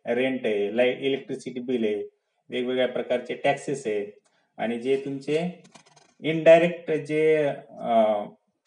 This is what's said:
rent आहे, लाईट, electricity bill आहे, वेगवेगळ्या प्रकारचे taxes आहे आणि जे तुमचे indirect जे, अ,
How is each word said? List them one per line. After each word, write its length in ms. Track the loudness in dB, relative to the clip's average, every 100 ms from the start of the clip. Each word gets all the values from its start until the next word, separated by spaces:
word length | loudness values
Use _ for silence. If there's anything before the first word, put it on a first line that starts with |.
| -4 0
rent 300 | 0 -2 -2
आहे, 320 | 0 0 2
लाईट, 220 | 0 0
electricity 600 | -2 -4 -6 -10 -10 -8
bill 240 | -4 -2
आहे, 200 | 0 -2 -6 _ _ _ -8
वेगवेगळ्या 380 | -6 -2 0 0
प्रकारचे 460 | -2 -2 -2 -4 -2
taxes 520 | -2 -2 -4 -6 -4
आहे 320 | -4 -6 -12 _ _ _ -8
आणि 240 | -6 -4
जे 200 | -2 -2 -2
तुमचे 580 | -8 -4 -2 -2 -8 -18 -20 _ _ _ _
indirect 720 | -4 4 8 8 6 -2 -4
जे, 540 | -4 -2 0 2 2 0 -4 -12
अ, 540 | -10 0 2 4 2 -4 -14 _ _